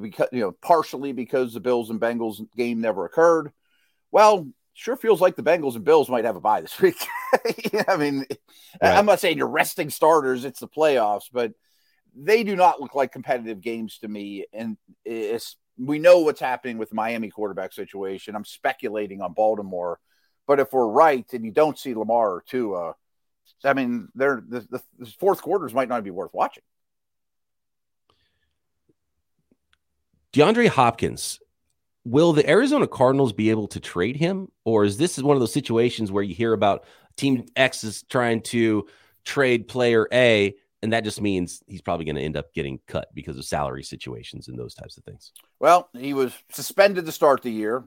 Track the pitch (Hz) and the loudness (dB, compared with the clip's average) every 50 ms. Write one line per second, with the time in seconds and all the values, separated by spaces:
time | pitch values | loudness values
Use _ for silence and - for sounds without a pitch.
0 | 104 107 - - 143 - - 123 107 92 87 _ - - 175 160 147 - - 131 | -12 -8 -4 -4 -4 -2 -2 -4 -4 -4 -6 _ 0 2 2 2 2 -2 -6 -10
1 | 139 143 131 117 120 - - 131 127 117 110 117 - 123 123 120 117 110 117 104 | -8 -8 -8 -8 -6 -2 -2 -2 -2 -2 -6 -6 -2 -2 -2 -2 -2 -4 -6 -4
2 | 113 117 117 117 113 110 104 104 110 - _ 117 120 120 117 113 113 113 101 98 | -2 -2 -2 -2 -4 -6 -8 -10 -16 -10 _ -4 -4 -4 -2 -4 -2 -2 -2 -4
3 | 87 87 - 165 165 170 165 160 151 143 _ _ _ _ _ _ _ _ _ _ | -6 -2 2 4 6 6 6 4 0 -6 _ _ _ _ _ _ _ _ _ _
4 | _ _ - - 214 214 214 190 156 135 - _ _ _ _ - - 220 254 - | _ _ 4 6 6 6 6 4 0 -6 -16 _ _ _ _ -12 -8 -6 -6 -2
5 | - 226 208 160 185 185 - - 113 151 170 175 147 135 117 113 95 147 160 156 | 2 2 4 4 4 2 2 2 0 2 2 2 0 -4 -6 -2 2 4 6 6
6 | 131 - 127 120 110 117 104 85 - 107 107 101 82 - - - 190 180 - - | 4 2 0 -2 0 -2 -2 -2 0 0 0 0 -2 -6 -2 2 2 2 2 2
7 | - - - - - - - - - 233 - - - 208 - 214 - - 196 165 | -8 -10 -10 -12 -6 -2 -2 0 0 -2 -6 -6 -6 -4 -4 -2 0 0 0 0
8 | 147 143 139 139 135 - 131 - _ _ _ _ - - - 185 - 170 180 190 | 0 -2 -2 -4 -6 -8 -10 -14 _ _ _ _ -20 -20 -6 0 2 4 4 4
9 | 208 208 190 - - 180 160 139 131 120 123 156 - - - - 160 131 - - | 6 4 4 2 2 0 -2 -2 -2 -2 -2 -2 -2 -2 -4 -6 -6 -6 -2 2
10 | 165 156 165 156 139 131 127 123 123 139 - - 123 - - 147 156 156 139 123 | 4 6 6 4 4 0 -2 -4 -6 -10 -12 -14 -18 -10 -2 0 2 4 4 4
11 | 110 104 104 98 - - - 123 120 110 - _ _ _ _ _ _ _ _ _ | 2 0 -2 -4 -6 -8 -6 -4 -4 -4 -6 _ _ _ _ _ _ _ _ _
12 | _ _ _ 120 143 175 220 233 226 196 202 180 185 170 151 135 139 120 - 139 | _ _ _ -8 0 2 2 2 2 2 2 4 4 4 4 2 -4 -6 -2 -2
13 | 135 123 - 139 117 143 135 123 113 113 110 95 90 117 113 113 110 101 - - | -2 -2 -4 -8 -6 -4 -4 -4 -4 -8 -10 -10 -8 -8 -8 -8 -8 -10 -12 -14
14 | - 107 104 104 101 101 101 98 90 - - 107 117 113 107 - _ _ _ _ | -14 -12 -12 -10 -10 -10 -10 -12 -12 -14 -12 -10 -10 -10 -10 -10 _ _ _ _
15 | - 110 117 113 110 101 117 113 - - - _ _ _ _ - 127 135 151 151 | -12 -10 -8 -6 -6 -4 -6 -6 -8 -12 -18 _ _ _ _ -10 -6 -4 0 6
16 | 156 175 180 180 160 151 139 - 151 131 127 - - 127 117 113 110 - 110 110 | 8 8 8 8 8 2 0 -2 -4 -4 -4 -4 -6 -8 -8 -8 -8 -6 -4 -4
17 | 107 117 117 113 113 98 - - 107 101 92 95 92 - - - 98 - - 98 | -2 -2 -2 -4 -6 -8 -8 -6 -6 -6 -6 -8 -10 -10 -10 -14 -14 -12 -10 -10
18 | 98 95 98 92 - - 104 104 104 - - - - 135 127 - - 113 104 107 | -8 -8 -8 -10 -12 -12 -12 -12 -12 -14 -10 -6 -4 -4 -4 -4 -8 -8 -6 -6
19 | 104 95 98 98 98 90 85 - 110 110 110 104 101 95 92 90 87 87 87 - | -8 -8 -10 -10 -10 -6 -2 0 0 0 0 -2 -6 -8 -8 -8 -6 -6 -8 -10
20 | _ _ _ _ _ _ _ _ _ - 143 139 131 - - 131 120 107 104 139 | _ _ _ _ _ _ _ _ _ 0 0 0 0 0 0 0 0 2 4 4
21 | 165 160 143 127 110 - 127 120 113 110 98 - 156 156 135 - - 135 117 110 | 6 4 4 0 -4 -8 -10 -10 -8 -4 0 2 2 2 0 -6 -10 -8 -6 -4
22 | 107 107 117 120 113 101 92 85 - - - 127 120 104 95 87 85 80 78 _ | -2 0 0 2 2 0 -2 -6 -8 -8 -6 -6 -4 -4 -6 -6 -8 -8 -12 _
23 | _ _ _ _ _ _ _ _ _ _ _ _ - 139 139 135 131 123 120 117 | _ _ _ _ _ _ _ _ _ _ _ _ -2 -2 0 0 -2 -4 -6 -6
24 | 98 - - 113 135 143 135 113 95 110 120 123 101 - 120 - - _ _ - | -8 -10 -6 -2 -2 0 -2 -2 -6 -10 -12 -12 -10 -10 -12 -14 -14 _ _ -20
25 | 120 113 - - 175 196 185 - - 147 180 202 160 123 110 131 131 117 123 117 | -20 -20 -10 -2 0 0 0 0 -2 -4 -4 -4 -4 -4 -2 -2 -2 -2 -2 -6
26 | 104 98 85 92 87 - - 90 - 285 - - _ _ _ _ _ _ _ _ | -6 -6 -10 -10 -10 -8 -4 -4 -4 -4 -4 -10 _ _ _ _ _ _ _ _
27 | _ _ _ _ _ _ _ _ _ _ _ _ _ _ _ _ _ _ _ _ | _ _ _ _ _ _ _ _ _ _ _ _ _ _ _ _ _ _ _ _
28 | _ _ _ _ _ _ _ _ _ _ _ _ _ _ _ _ _ _ _ _ | _ _ _ _ _ _ _ _ _ _ _ _ _ _ _ _ _ _ _ _
29 | _ _ _ _ _ _ _ _ _ _ _ _ _ _ _ _ _ _ _ _ | _ _ _ _ _ _ _ _ _ _ _ _ _ _ _ _ _ _ _ _
30 | _ _ _ _ _ _ - 143 147 190 226 240 240 170 - 135 123 117 - - | _ _ _ _ _ _ 4 4 4 6 6 4 2 2 4 4 2 2 2 0
31 | - 73 60 - - - - - _ _ _ _ _ _ _ _ _ _ _ _ | -4 -4 -4 -6 -10 -12 -12 -14 _ _ _ _ _ _ _ _ _ _ _ _
32 | - 120 117 147 170 170 156 147 - 135 156 202 262 262 302 277 202 - - - | -8 0 2 4 4 4 4 4 4 4 4 4 4 4 2 2 0 0 2 4
33 | 127 127 135 139 139 123 101 - 107 110 110 110 104 98 - - - - - 87 | 4 4 4 4 2 0 0 0 0 2 2 0 -2 -6 -8 -12 -12 -8 -4 -4
34 | 90 110 135 147 165 170 196 190 190 - _ _ - 113 113 104 104 104 98 110 | -2 -2 -2 -2 -2 -2 -2 -4 -8 -12 _ _ -2 0 2 4 4 2 2 0
35 | 160 180 - 143 131 143 147 135 120 110 - 147 - - 113 113 120 120 - - | -2 -2 -2 -2 2 2 2 4 2 0 -2 -2 -2 0 0 2 2 0 0 -4
36 | 110 95 95 101 101 101 85 87 117 113 110 101 107 101 95 - - - _ _ | -6 -4 -2 -4 -4 -4 -4 -4 -2 0 0 2 2 2 2 0 -4 -14 _ _
37 | _ _ _ - 139 139 135 120 - - - 131 131 127 - - - 110 98 - | _ _ _ -4 -2 0 0 0 -4 -4 0 0 0 0 0 -4 -10 -10 -10 -12
38 | - - - 127 123 117 117 113 - - - 117 113 113 110 104 104 - _ _ | -8 -4 -2 0 2 2 0 -2 -4 -2 0 0 2 2 2 0 -2 -6 _ _
39 | _ _ _ _ - - - 143 139 127 123 120 104 - - 127 123 120 117 113 | _ _ _ _ -14 -6 -2 0 2 2 2 0 -2 -4 -2 0 2 2 4 2
40 | 107 - - 123 127 120 113 104 101 101 101 _ _ _ _ _ - 110 113 117 | 2 2 2 4 4 6 6 4 2 0 -2 _ _ _ _ _ -4 -2 -2 -2
41 | 107 104 - - 104 104 98 92 90 85 - - _ - 101 85 - - 87 82 | -2 -4 -6 -4 -2 -2 0 -2 -2 -4 -8 -14 _ -18 -18 -10 -6 -6 -4 -4
42 | 82 76 76 73 69 78 73 73 73 - - 82 73 69 67 64 _ - - 85 | -4 -6 -6 -4 -4 -6 -6 -8 -8 -8 -8 -8 -8 -8 -8 -12 _ -10 -10 -10
43 | - - - - 73 80 71 65 71 - - 73 73 67 64 67 67 - 67 - | -10 -10 -14 -16 -14 -12 -12 -12 -10 -8 -6 -6 -6 -6 -8 -10 -14 -16 -16 -16
44 | - 65 62 57 58 - - 64 - 64 64 62 60 57 - - - - - - | -14 -14 -14 -16 -16 -16 -18 -18 -16 -16 -14 -14 -14 -14 -16 -20 -20 -20 -20 -20
45 | - - - - _ - _ - _ _ _ - - 156 175 180 180 - - 123 | -20 -20 -20 -20 _ -20 _ -20 _ _ _ 0 4 4 4 4 4 -2 -12 -10
46 | 131 139 139 135 131 120 - - _ _ - - 135 - - - 196 202 196 180 | -8 -4 -2 -2 -2 -2 -4 -10 _ _ -14 -12 -12 -4 2 4 4 4 4 0
47 | 170 156 151 - 160 147 135 135 - 123 110 110 107 107 117 131 120 | -6 -8 -2 2 4 4 4 2 0 -6 -6 -4 -4 -4 -4 -6 -8